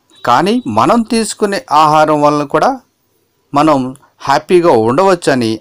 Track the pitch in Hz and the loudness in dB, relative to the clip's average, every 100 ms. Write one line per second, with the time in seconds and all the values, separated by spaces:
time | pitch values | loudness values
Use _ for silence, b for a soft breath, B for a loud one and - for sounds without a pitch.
0 | _ _ - 123 180 247 170 107 127 233 | _ _ -2 0 0 -2 -2 -2 0 0
1 | 220 226 214 - 208 196 - 147 156 156 | -2 -4 -4 -4 -4 -4 -2 2 2 2
2 | 156 151 147 147 143 156 202 262 _ _ | 2 2 0 0 -2 -2 -2 -4 _ _
3 | _ _ _ _ _ 143 156 139 127 135 | _ _ _ _ _ 0 2 0 -2 -10
4 | b b - 147 - 180 170 120 110 139 | b b -4 -2 0 0 2 2 2 0
5 | 196 175 160 131 110 110 | 0 0 0 -2 -2 -2